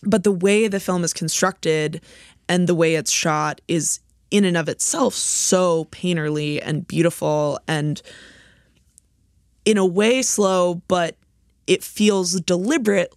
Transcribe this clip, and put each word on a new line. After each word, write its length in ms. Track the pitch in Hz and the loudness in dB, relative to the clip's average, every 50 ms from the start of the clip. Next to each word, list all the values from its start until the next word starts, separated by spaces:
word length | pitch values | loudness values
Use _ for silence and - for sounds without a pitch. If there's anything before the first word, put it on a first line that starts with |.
But 220 | - 202 208 214 175 | -2 0 0 2 2
the 80 | 208 | 2
way 340 | 196 175 180 202 202 214 226 214 | 2 2 2 2 4 4 2 0
the 120 | 190 190 | -2 -4
film 240 | - - 180 180 170 | -2 -2 -2 0 -2
is 80 | 151 - | -2 -4
constructed 880 | - 170 156 - - 190 190 185 - - 165 156 156 151 156 165 165 - - - - - - _ _ _ - | -4 -4 -4 0 0 0 0 0 -2 -2 0 0 0 -2 -4 -6 -10 -14 -18 -20 -20 -20 -20 _ _ _ 0
and 160 | 175 180 180 170 | 2 2 2 2
the 60 | 180 | 2
way 220 | 160 165 160 160 | 2 2 2 2
it's 160 | 156 143 - | 0 -2 -2
shot 480 | - - - 165 151 151 151 151 147 - _ - | -2 -2 0 0 0 0 -2 -2 -4 -6 _ -2
is 320 | 170 165 143 - - - _ _ _ _ _ _ | -2 -2 0 -2 -4 -6 _ _ _ _ _ _
in 140 | 208 208 202 | 2 2 2
and 120 | 185 170 170 | 2 2 0
of 100 | 156 147 | -2 -2
itself 460 | 156 - - - - 320 262 208 - | -4 -4 -4 -4 -2 0 -2 -2 -2
so 720 | - - - - - - - 190 185 185 175 165 165 156 - | -4 -4 -4 -2 -2 0 2 2 2 4 2 2 0 -2 -6
painterly 680 | - - - 180 175 165 151 151 151 151 151 147 147 - | -10 -6 -4 -2 -2 -2 -2 -2 -2 -2 -4 -4 -4 -4
and 240 | - 135 151 147 165 | -4 -4 -4 -4 -6
beautiful 720 | - - 156 165 170 - - - 151 151 151 147 147 139 - - - | -4 -2 0 0 0 0 -2 -2 -2 0 0 -2 -2 -4 -6 -4 -4
and 340 | 160 151 147 151 147 - - - - - - - - - - _ _ _ _ _ _ _ _ _ _ _ _ _ _ _ _ _ _ _ _ _ _ _ _ | -4 -2 -2 -4 -4 -6 -10 -18 -20 -20 -20 -20 -20 -20 -20 _ _ _ _ _ _ _ _ _ _ _ _ _ _ _ _ _ _ _ _ _ _ _ _
in 140 | 208 220 202 | 2 2 4
a 80 | 190 | 2
way 360 | 185 170 196 208 226 254 262 | 2 2 2 2 2 2 2
slow, 600 | 247 - - - 208 190 190 180 180 180 175 175 - - | 0 -2 0 0 2 2 2 2 2 0 -2 -4 -4 -2
but 280 | 185 175 170 160 - _ _ _ _ _ _ _ _ _ _ | 0 0 0 -2 -6 _ _ _ _ _ _ _ _ _ _
it 180 | - 185 185 - | -2 -2 -2 -2
feels 560 | - - - 208 208 202 190 185 170 180 190 | -6 -2 2 2 4 4 2 0 -2 -4 -2
deliberate, 720 | 165 - 180 175 185 233 311 320 226 208 202 190 175 - - | -2 0 -2 0 0 0 0 0 2 2 2 2 0 -2 -6